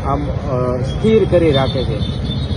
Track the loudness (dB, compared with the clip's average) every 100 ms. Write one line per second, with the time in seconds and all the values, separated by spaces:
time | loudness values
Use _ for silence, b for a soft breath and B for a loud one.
0 | -2 -2 -2 -4 -2 -2 0 -2 -2 0
1 | 4 4 4 4 4 2 0 -2 -2 -2
2 | -4 -4 -4 -4 -4